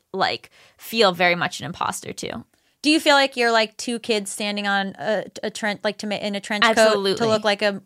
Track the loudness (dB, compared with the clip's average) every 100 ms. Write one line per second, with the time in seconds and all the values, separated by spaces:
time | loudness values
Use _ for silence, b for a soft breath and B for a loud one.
0 | _ -2 -2 -2 -10 b b b -8 2
1 | 2 4 2 2 -2 -6 -10 -6 -4 -6
2 | -10 -10 -10 -10 -14 _ _ _ 0 2
3 | 4 4 4 2 2 2 0 -4 -6 -6
4 | -2 -2 -2 -6 -4 -4 -2 -2 -2 -6
5 | -4 -2 -4 -8 -10 -4 -4 -4 -4 -6
6 | -6 -4 -4 -6 -6 0 2 6 4 4
7 | 0 0 2 2 2 2 0 -2